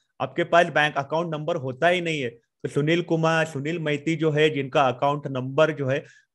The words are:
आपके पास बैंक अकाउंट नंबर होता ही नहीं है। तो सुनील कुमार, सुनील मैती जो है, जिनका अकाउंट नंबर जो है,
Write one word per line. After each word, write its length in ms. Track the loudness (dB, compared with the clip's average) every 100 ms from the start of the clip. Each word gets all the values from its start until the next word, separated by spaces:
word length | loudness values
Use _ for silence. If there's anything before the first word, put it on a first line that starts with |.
| _ -8
आपके 220 | -6 -4
पास 220 | 2 4 4
बैंक 320 | 4 2 0
अकाउंट 380 | -2 -2 -2 -4
नंबर 200 | -4 -4
होता 320 | -4 0 2
ही 140 | 2
नहीं 200 | 0 -4
है। 80 | -6
तो 400 | -8 _ _ -6
सुनील 320 | -2 2 0
कुमार, 440 | 0 0 2 2 0
सुनील 340 | -4 -6 -4
मैती 360 | -2 -2 -2 0
जो 160 | 0
है, 180 | 4 2
जिनका 380 | 2 0 2 2
अकाउंट 400 | 2 0 -2 -4
नंबर 440 | -6 -2 2 2
जो 160 | 2 -2
है, 180 | -4 -6 -20 _